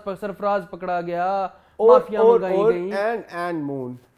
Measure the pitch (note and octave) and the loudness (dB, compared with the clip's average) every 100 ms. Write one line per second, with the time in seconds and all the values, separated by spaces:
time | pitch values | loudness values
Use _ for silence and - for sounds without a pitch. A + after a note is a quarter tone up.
0 | - F3+ G#3 F3+ G3+ G3+ F3 E3+ F3+ F3 | -6 -10 -10 -6 -2 -2 -4 -10 -6 -6
1 | F3 F3 F3+ G3 F#3 - _ - A3 B3 | -4 -4 -2 -2 -4 -10 _ 2 6 6
2 | B3 G#3+ A3 A#3 F#3 F#3+ G#3+ F3+ F3+ G3+ | 6 2 4 4 2 0 2 0 -2 -4
3 | G#3+ A#3 - E3+ F3 E3+ C#3+ C#3 B2 B2 | -4 -4 -8 -8 -6 -6 -6 -6 -8 -12
4 | _ | _